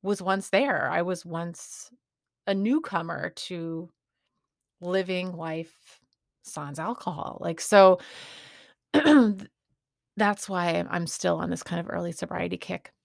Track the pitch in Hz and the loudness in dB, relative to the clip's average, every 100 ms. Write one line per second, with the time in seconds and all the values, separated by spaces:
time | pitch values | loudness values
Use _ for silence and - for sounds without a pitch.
0 | 190 202 185 196 - 190 277 170 135 170 | -2 -4 0 -2 2 2 2 0 0 0
1 | 175 180 170 165 170 165 - - - _ | -2 -4 -6 -8 -8 -10 -16 -16 -18 _
2 | _ _ _ _ - 196 208 285 320 185 | _ _ _ _ -4 -2 2 0 0 -6
3 | 165 170 156 - - 175 165 165 170 _ | -6 -6 -8 -10 -12 -8 -6 -8 -10 _
4 | _ _ _ _ _ _ _ _ 175 185 | _ _ _ _ _ _ _ _ -4 -2
5 | 185 185 185 170 165 160 165 _ - - | -2 -4 -6 -8 -8 -8 -10 _ -20 -20
6 | _ _ _ _ - - 143 143 165 240 | _ _ _ _ -14 -12 -10 -8 -8 -6
7 | - 151 - - 170 165 - 208 190 180 | -8 -8 -10 -8 -8 -6 4 10 10 8
8 | - - - - - - - _ _ 294 | 0 -18 -18 -20 -20 -20 -20 _ _ 4
9 | 302 294 226 190 - _ _ _ _ _ | 8 8 8 2 -8 _ _ _ _ _
10 | _ - 208 202 - 185 175 165 170 175 | _ 0 0 0 -4 -2 0 0 -2 -4
11 | 170 - 180 165 170 165 - 170 170 170 | -4 -2 -2 0 -2 -6 -6 -8 -6 -6
12 | 175 170 165 175 170 180 - 175 - _ | -6 -8 -8 -6 -6 -6 -8 -10 -10 _